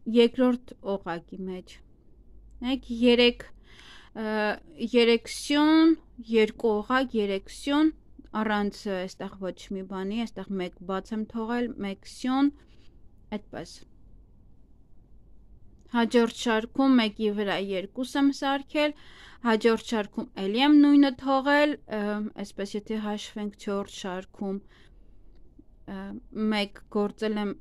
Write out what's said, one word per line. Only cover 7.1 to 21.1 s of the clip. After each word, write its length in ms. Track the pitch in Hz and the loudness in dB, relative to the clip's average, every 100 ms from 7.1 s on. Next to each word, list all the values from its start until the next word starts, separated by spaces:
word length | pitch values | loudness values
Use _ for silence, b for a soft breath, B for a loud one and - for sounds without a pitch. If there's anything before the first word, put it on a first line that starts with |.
| 226 | -2
երեք 340 | 202 196 - | -2 -4 -8
սյուն, 400 | - 285 285 311 - - - - | -10 -2 2 2 0 -14 -20 -10
առանց, 480 | 214 214 208 202 - | -4 -2 0 -2 -4
ը, 140 | 208 | -6
այստեղ 400 | 185 185 - 190 190 | -6 -6 -10 -14 -10
ոչ 220 | 185 180 - | -10 -10 -10
մի 160 | 190 | -10
բանի, 360 | 190 190 190 220 | -8 -8 -6 -6
այստեղ 320 | 226 - 190 | -6 -8 -8
մեկ 240 | 190 180 - | -6 -8 -10
բաց 300 | 180 190 - | -8 -8 -6
եմ 120 | 220 214 | -8 -8
թողել, 400 | 226 220 240 240 - | -8 -6 -4 -4 -6
մեկ 320 | 196 196 - | -10 -10 -14
սյուն, 400 | - 254 262 285 285 b b b - - - - | -8 -4 2 0 0 b b b -20 -20 -20 -14
այդպես։ 460 | 208 - - 165 - - - - - - - - - - - - - - - - - - - - - - | -14 -12 -16 -16 -18 -20 -20 -20 -20 -20 -20 -20 -20 -20 -20 -20 -20 -20 -20 -20 -20 -20 -20 -20 -20 -6
Հաջորդ 480 | 240 233 240 233 - | -2 2 2 2 -2
շարքում 560 | 240 220 226 - 269 254 | -2 -2 -2 0 2 4
մեկի 300 | 220 208 214 | 2 -2 -2
վրա 280 | 208 202 170 | -2 -2 -2
երկուս 540 | 196 190 190 - 262 285 | -2 -4 -6 -8 -6 0
եմ 140 | 277 | 0
սարքել, 640 | 277 277 277 277 302 302 302 B B B B | 0 -2 -4 -4 -2 -2 -2 B B B B
հաջորդ 520 | 240 220 233 220 - | 0 2 2 0 -2
շարքում 340 | 226 208 - - - | -4 -4 -8 -10 -6
էլի 280 | 196 226 | -4 2
եմ 100 | 285 302 | 6 8
նույնը 340 | 285 285 277 | 8 8 6